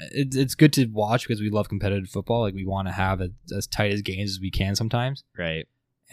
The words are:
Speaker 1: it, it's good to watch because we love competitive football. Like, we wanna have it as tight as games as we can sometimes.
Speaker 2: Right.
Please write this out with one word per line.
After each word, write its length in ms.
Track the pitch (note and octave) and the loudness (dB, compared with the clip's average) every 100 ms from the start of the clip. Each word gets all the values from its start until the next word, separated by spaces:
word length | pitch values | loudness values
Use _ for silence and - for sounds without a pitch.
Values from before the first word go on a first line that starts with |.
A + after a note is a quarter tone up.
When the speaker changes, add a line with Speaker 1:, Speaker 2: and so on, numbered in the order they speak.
| D2+ | -8
Speaker 1:
it, 220 | - C#3 C3 | -2 0 2
it's 180 | C3+ | 0
good 180 | - D#3 | 6 6
to 100 | C#3+ A#2+ | 6 2
watch 400 | G#2+ G#2 A#2 - | 2 2 2 0
because 140 | A2 | -2
we 100 | G#2+ | 0
love 180 | G#2 G2+ | 0 0
competitive 400 | G2+ G2 G2+ F#2 | 0 0 0 -2
football. 340 | G#2 - A#2 | -4 0 0
Like, 120 | G#2+ | 0
we 100 | F#2+ | -2
wanna 280 | F#2 F#2+ F#2+ | -4 -4 -2
have 280 | F#2+ F#2+ F#2+ | 0 0 0
it 120 | F#2 - - G2+ | -2 -8 -8 -6
as 100 | - | -4
tight 240 | - G#2 | 0 0
as 100 | G2+ | 0
games 280 | G2+ F#2 G2+ | -2 -4 -4
as 80 | F#2+ | -4
we 100 | F#2+ | -4
can 240 | - G2 G2 | -2 0 0
sometimes. 480 | A2+ A#2+ B2+ C#3 - - | 0 0 -2 -6 -10 -6
Speaker 2:
Right. 300 | E2+ D#2+ - _ _ _ _ | -4 -4 -8 _ _ _ _